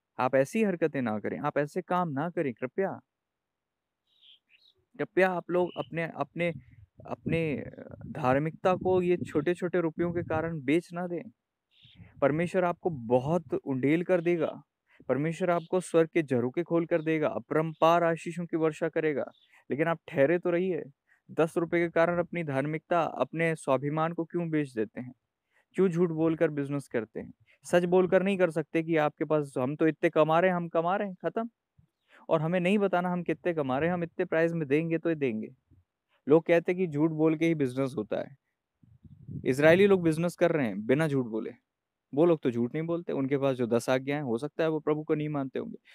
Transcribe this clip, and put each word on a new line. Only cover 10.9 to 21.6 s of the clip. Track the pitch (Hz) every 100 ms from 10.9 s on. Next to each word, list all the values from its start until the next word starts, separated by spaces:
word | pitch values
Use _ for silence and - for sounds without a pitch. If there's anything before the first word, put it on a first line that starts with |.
ना | 175 180
दें। | 170 - - _ _ _ _ - - - -
परमेश्वर | 139 151 175 190
आपको | 175 175 190
बहुत | 147 113 123 131 175 -
उंडेल | 175 - 131 131 165
कर | 175 180
देगा, | 165 175 151 143 - _ _ _ -
परमेश्वर | 131 156 160 180
आपको | 170 165 185
स्वर्ग | - 165 165
के | 175
झरोखे | 147 127 123 147
खोल | 170 170 165
कर | 170
देगा, | 156 160 143
अपरंपार | - - 147 160 156 160 170
आशीषों | 165 165 180 170 170
की | 165
वर्षा | 156 156 160
करेगा, | 160 156 135 - - _ _ -
लेकिन | 127 165
आप | 165 -
ठहरे | 160 139 175
तो | 175
रहिए। | 175 190 170 131 - _ _ -
दस | 190 165
रुपए | -